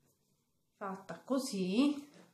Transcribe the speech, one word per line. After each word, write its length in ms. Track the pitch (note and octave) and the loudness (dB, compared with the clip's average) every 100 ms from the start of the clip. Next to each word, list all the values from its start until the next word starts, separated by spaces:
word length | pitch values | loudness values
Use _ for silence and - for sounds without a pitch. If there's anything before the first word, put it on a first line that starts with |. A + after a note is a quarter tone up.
| _ _ _ _ _ _ _ _ | _ _ _ _ _ _ _ _
fatta 440 | G3 F#3+ - E3 | -10 -10 -12 -14
così. 880 | - C4 - G3 F3+ G#3+ C#4+ - - - - | -2 -2 0 -2 0 4 4 2 -6 -20 -20